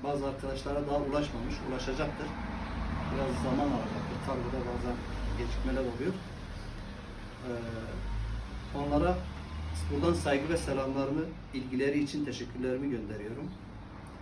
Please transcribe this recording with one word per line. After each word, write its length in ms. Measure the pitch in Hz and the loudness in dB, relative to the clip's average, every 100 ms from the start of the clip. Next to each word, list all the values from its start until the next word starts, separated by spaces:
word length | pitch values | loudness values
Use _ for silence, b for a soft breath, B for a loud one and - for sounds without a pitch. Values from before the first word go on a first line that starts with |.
Bazı 220 | 139 143 139 | 0 0 0
arkadaşlara 600 | - 135 135 139 143 143 | 0 -2 -2 0 0 2
daha 100 | 143 | 2
ulaşmamış, 580 | 139 147 147 117 117 - - | 4 2 2 0 -2 -2 -2
ulaşacaktır. 560 | 127 131 131 151 151 147 - - - - - - - - | -2 0 0 0 -2 -4 -4 -4 -4 -4 -2 -2 0 0
Biraz 280 | 135 135 123 | 2 2 2
zaman 260 | - 139 143 | 2 4 4
alacaktır. 500 | 120 110 113 - - - | 4 0 -2 -2 -2 -2
Kargoda 340 | 131 120 127 123 | 0 0 0 0
bazen 280 | 123 123 123 - - - - | 0 0 -2 -2 -2 0 0
gecikmeler 420 | - - 131 131 | 2 2 2 2
oluyor. 340 | 127 113 151 185 - - - - - - - - - - - - 123 | 2 2 0 0 -4 -8 -8 -6 -6 -6 -8 -8 -8 -8 -8 -8 -4
Ee, 40 | 120 117 113 110 95 - 104 - - - - - 143 | -2 -2 -4 -4 -2 -2 0 0 -2 -4 -6 -4 -2
onlara 400 | 143 147 170 185 - - - - - - - | 4 6 6 4 0 -6 -6 -6 -4 -2 0
buradan 220 | 143 165 | 4 6
saygı 340 | 165 151 139 151 | 6 6 4 4
ve 80 | 165 | 2
selamlarımı, 680 | - 135 135 135 135 151 160 - - | 2 2 2 2 2 2 0 -4 -6
ilgileri 480 | 131 127 127 139 143 | -6 -2 2 4 4
için 220 | 143 147 | 2 0
teşekkürlerimi 680 | 139 113 120 120 127 127 139 | -2 -2 -4 -2 0 2 0
gönderiyorum. 540 | 117 101 - 104 123 170 - - - - - - - | 0 -2 -4 -6 -6 -6 -8 -12 -12 -12 -12 -12 -12